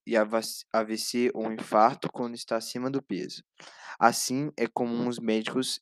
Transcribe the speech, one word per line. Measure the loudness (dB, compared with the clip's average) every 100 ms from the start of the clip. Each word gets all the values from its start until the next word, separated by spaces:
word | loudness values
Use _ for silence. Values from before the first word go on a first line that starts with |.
| 0
e |
ava-, | 2 4 0 -4 -10 -4
A | -2
V | -2 -4
C | -2 0 0
ou | 0 -4
infarto | -6 2 6 6 4 -4
quando | -4 -6 -6
está | -4 -4
acima | -2 -4 -2
do | -4
peso. | -4 -6 -6 -12 -16 -20 -20 -20 -16 2
Assim, | 4 4 0 -2 -2 -2
é | -2
comum | 0 -2 0 -2
os | -2
médicos, | 0 0 0 -2 -2 -4